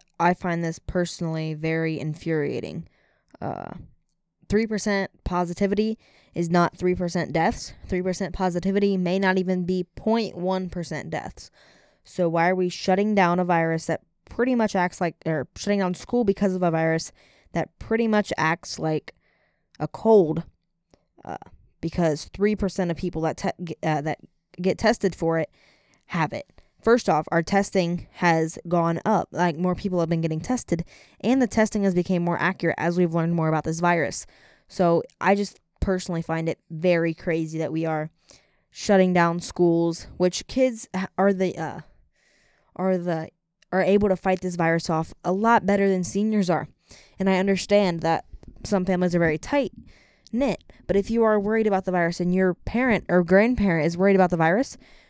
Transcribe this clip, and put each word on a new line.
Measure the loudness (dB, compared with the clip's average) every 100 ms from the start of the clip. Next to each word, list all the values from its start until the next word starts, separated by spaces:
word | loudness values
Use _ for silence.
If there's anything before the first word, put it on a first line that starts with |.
| -10 -2
I | 0
find | 0 -2 -4
this | -4 -8
personally | -6 -4 -4 -4 -6 -4 -6
very | -6 -4 -2 -2 -2
infuriating. | -6 -6 -4 -2 -2 -4 -8 -10 -12 _ _ _ _ -12
Uh, | -8 -8 -10 -14 -18 _ _ _ _ _ -2
three | 0 0
percent | -2 -2 -2 -2 _
positivity | -6 -2 -2 -2 0 0 -2 -4 _ _ _
is | -6 0
not | 2 2 0
three | -2
percent | -2 -2 -4 -2
deaths. | 0 0 -2 -8 -16 -6
Three | -4
percent | -4 -4 -6
positivity | -2 -2 0 -2 0 2 0
may | 0 0
not | 2 2
even | 0 -2
be | -2 -4 -4 -6
point | -2 0 -2 -6
one | -4 -4 -4
percent | -8 -8 -8 -8
deaths. | -8 -10 -14 -20 _ _ _ _ _
So | -10 -2 0
why | 2 2
are |
we | 2 -2
shutting | -2 0 2 2 2
down | 2 2
a |
virus | 2 2 0 -2 -4
that | -6 _ _ -10
pretty | -2 0
much | 2 0 0
acts | -2 -2
like, | -6 -4 -4
or | -4 -4 -6
shutting | -2 0
down | 0
school | -4 -4 0
because | 2 2 0
of | 0
a | 0
virus | 2 0 0 -4 -14 _ _ _
that | -6 -6 -8
pretty | -4 -2 2
much | 2 0 -2
acts | -2 -2 -6 -6
like | -4 -4 -6 -16 _ _ _ _ _ -10
a | -10
cold? | -2 6 6 6 0 -8 _ _ _ _ _ _ _
Uh, | -14 -14 -14 -20 _ _
because | -6 0 0 0 -6
three | -2 0
percent | 0 -2 -2 -4
of | -4
people | -6 -2
that | -4 -2
te-, | -6 -6
g-, | -8 -6
uh, | -2 -2
that | -2 -6 -10 _ _ -6
get | -2 0
tested | 2 2 -2 -2
for | -2 -2
it | -4 _ _ _ _ _ _
have | -4 -4
it. | -4 -14 _ _ _
First | 2 4 4
off, | 0 0
our | -2
testing | 2 0 2 0 0 -2 -6
has | -2 2 2 0 -4 -2
gone | 0 2 0
up. | 0 0 0
Like, | -2 -2 0
more | -2
people | -2 -2 -2
have | 0
been | 0
getting | -2 -4
tested, | -4 -4 -4 -10 -12 -14 -20 _
and | 0 2
the | 2
testing | 2 0 2
has | 0
become | 0 0 0
more | 0 0
accurate | -2 0 -2 0
as | 0 2
we've | 2
learned | 2 0
more | 0 0
about | 0
this | -2 0
virus. | 2 2 0 -4 -12 _ _ _ _
So | 0 2 2 0 -2
I | 0
just | 2 0 -8 _ _
personally | -2 -2 -2 -6
find | -4 -4 -4
it | -6 -8
very | -2 2 2 2
crazy | -2 -2 -2 -2 -4
that | -4
we | -2 -2
are | -4 -6 -12 _ -20 _ _ _
shutting | -6 4 6 6
down | 4 2 0
schools, | -4 2 4 4 2 -2 -8 -2
which | 0 0 -6
kids | 0 0 0 -8
ha-, | -6 -4 0
are | 2
the, | 2 -2 -4
uh, | -8 -10 -16 _ _ _ _ _ _ _ _ -4
are | 0 0
the, | -2 -4 -6 -14 _ _ _
are | 0
able | 4 4 4
to | 2
fight | 0 -2
this | -2 0
virus | 2 2 0
off | -2 -4 -6
a | -4
lot | 0 4 4
better | 4 2 2
than | 0
seniors | -2 -2 0 0 2
are. | 0 -4 _ _ -20 -20 -4
And | 0
I | 2
understand | 2 0 2 4 4 0
that | 0 -2 -4 -16 -20 -14
some | -2 -2
families | 0 0 2
are | 2
very | 2 0
tight-knit, | -2 -2 -2 -6 -20 -20 _ _ _ -2 -2 -2 -8 -10 -2
but | 0
if | 0
you | 2
are | 4 2
worried | 2 0 2
about | 0 0
the |
virus | 0 0 0
and | 0
your | 2 2
parent | 0 -4 -2 2 0 2
or | 2
grandparent | 6 6 6 4 2 2 0
is | 2
worried | 4 6
about | 4
the | 4
virus, | 2 2 0 -8 -20 -20 _